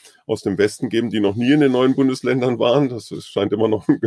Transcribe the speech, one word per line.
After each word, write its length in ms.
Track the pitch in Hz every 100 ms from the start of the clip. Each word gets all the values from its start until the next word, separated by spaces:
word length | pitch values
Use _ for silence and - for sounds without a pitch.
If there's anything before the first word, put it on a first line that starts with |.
| - _ -
aus 160 | 107
dem 160 | 107 92
Westen 300 | 104 - 123
geben, 200 | 113 117
die 120 | 107
noch 140 | 98
nie 160 | 101 120
in 80 | 151
den 120 | 143
neuen 240 | 127 131
Bundesländern 640 | 135 135 127 123 127 123 117
waren. 280 | 117 139 135
Das 220 | 120 -
ist, 200 | 82 -
scheint 240 | 101 104
immer 140 | 107 110
noch 200 | 107 -
<laughs> 0 |
ein 120 | 95